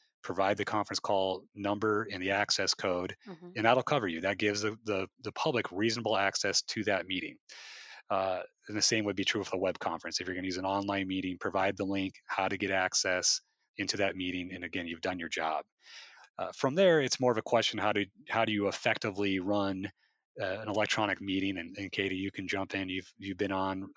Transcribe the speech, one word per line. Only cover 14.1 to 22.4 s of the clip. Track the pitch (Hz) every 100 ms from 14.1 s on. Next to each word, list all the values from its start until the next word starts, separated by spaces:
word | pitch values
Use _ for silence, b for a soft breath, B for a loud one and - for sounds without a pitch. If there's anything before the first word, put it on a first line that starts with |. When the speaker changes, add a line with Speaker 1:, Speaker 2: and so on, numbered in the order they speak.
| 92
Speaker 1:
meeting, | 90 90 90
and | 90
again, | 87 95 85
you've | 82
done | 92 90
your | 82
job. | 87 80 76 - _ B B B B B -
Uh, | 90 -
from | 135 156
there, | 190 160
it's | 127 -
more | 127
of | 110
a |
question, | - 117 107 110
how | 104
do, | 104 98 _ -
how | 113 110
do |
you | 104 98
effectively | - 113 110 110 95 101 95
run, | 90 104 98 95 98 - _ _ _ -
uh, | 98 101
an | 107
electronic | 104 104 - 104 95
meeting? | 98 95 98 92
And, | 85 98
and | 95
Katie, | - 95 95
you | 98
can | -